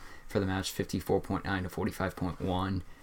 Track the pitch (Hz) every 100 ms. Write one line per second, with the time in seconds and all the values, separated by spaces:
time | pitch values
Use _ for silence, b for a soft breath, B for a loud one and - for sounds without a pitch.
0 | B B B 107 95 95 92 - 98 101
1 | - 95 - 98 - 95 90 - 85 -
2 | 92 - 92 78 95 90 92 98 - B